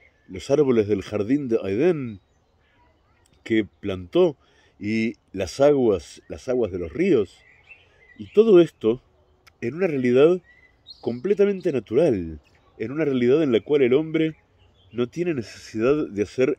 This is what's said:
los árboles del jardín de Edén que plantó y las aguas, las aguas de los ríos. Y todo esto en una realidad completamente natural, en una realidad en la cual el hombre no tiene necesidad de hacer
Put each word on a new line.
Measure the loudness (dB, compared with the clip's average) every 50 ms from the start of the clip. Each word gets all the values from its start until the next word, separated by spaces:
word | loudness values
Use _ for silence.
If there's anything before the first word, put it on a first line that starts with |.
| _ _ _ _ _ -18
los | -16 -12 -4 -2
árboles | 0 2 2 2 2 2 2
del | 2 -2 -2
jardín | -2 -6 -6 -6 -2 -2 -2 -2 0 0
de | 2 2 2
Edén | 2 0 0 0 0 0 -2 -6 -10 -12 -14 _ _ _ _ _ _ _ _ _ _ _ _ _ _ _ _ _ _ _ _ _ _ _ _ -6
que | -2 -2 -2 -2
plantó | -4 _ _ -10 -10 -8 -8 -10 -4 0 2 2 2 0 -6 _ _ _ _ _ _ _ _
y | -6 -4 -2 -2 -2 -4 -6 -10 _ _ -10
las | -8 -8 -8 0 2
aguas, | 2 4 4 4 2 2 2 0 -4 -10 -20 -20 _ -16
las | -16 -12 -8
aguas | -6 -4 -2 -4 -4
de | -6 -8
los | -10 -8 -6
ríos. | -2 0 2 2 2 0 -2 _ _ _ _ _ _ _ -20 -20 -20 _ _ _ _ _ _ _
Y | -20 -20 0
todo | 2 2 4 6 6 6
esto | 6 4 0 _ -2 -2 -2 -4 -8 _ _ _ _ _ _ _ _ _ _ _
en | -10 -8 -4
una | -4 -4
realidad | -4 -2 -2 0 2 4 6 6 4 4 0 -6 _ _ _ _ _ _ _ _ -20 -20 -10
completamente | -8 -8 -6 -4 -4 -2 0 2 2 0 0 -2 -4 -4 -4
natural, | -4 -4 -2 0 0 2 2 0 -2 -4 -8 -10 -14 -18 _ _ _ _ _ _
en | -10 -10 -8 -6
una | -4 -2
realidad | -2 0 0 2 2 2 2 2
en | 2
la | 0 0
cual | 0 0 0 2
el | 4 4 2
hombre | 2 0 -2 -2 -2 -2 -2 -4 -10 _ _ _ _ _ _ _ _ _ _ -6
no | -6 -6 -4
tiene | -4 -6 -6 -4 -4
necesidad | -6 -8 -10 -16 -20 -20 -12 -4 0 0 2 2 0 -2
de | -4 -4 -4 -4
hacer | -4 -2 -2 -2 -2 -2